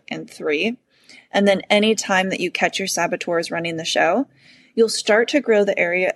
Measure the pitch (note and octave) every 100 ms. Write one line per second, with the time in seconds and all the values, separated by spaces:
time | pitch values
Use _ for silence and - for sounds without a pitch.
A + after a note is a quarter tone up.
0 | - D#3 D#3+ - D#3 D3+ G3+ B3 _ _
1 | _ - _ G3+ G3+ G3 - G#3 G#3+ G#3
2 | - F#3+ F#3+ F3 F3 - F#3 - F#3+ -
3 | E3+ F3 - E3+ E3+ E3+ E3+ E3 E3 -
4 | D#3+ G#3 C#4+ _ - - _ - A3+ -
5 | - G#3+ A#3+ D4+ A#3 G#3 G3+ - F3 F3+
6 | F3+